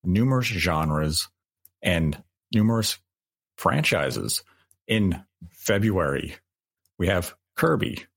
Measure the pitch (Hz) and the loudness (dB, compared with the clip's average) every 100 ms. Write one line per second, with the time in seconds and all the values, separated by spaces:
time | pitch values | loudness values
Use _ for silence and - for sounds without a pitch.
0 | 87 98 123 131 123 92 92 78 78 76 | 0 2 2 2 0 -2 0 0 0 0
1 | 78 78 - _ _ _ _ _ 101 85 | 0 -2 -6 _ _ _ _ _ -2 0
2 | 78 71 - _ _ 110 110 113 110 - | 0 -4 -12 _ _ 2 2 2 -2 -6
3 | _ _ _ _ _ - - 67 - 95 | _ _ _ _ _ -2 0 0 0 0
4 | 69 62 53 - _ _ _ _ - 110 | 0 -4 -4 -6 _ _ _ _ -2 0
5 | 98 82 - _ 85 - - 101 110 95 | 2 0 -8 _ -20 -10 -2 2 2 0
6 | 76 69 71 - _ _ _ _ _ - | 0 -2 -6 -14 _ _ _ _ _ -4
7 | 87 92 90 - _ - - - - - | 0 0 -2 -12 _ -2 0 2 -2 -6
8 | - | -14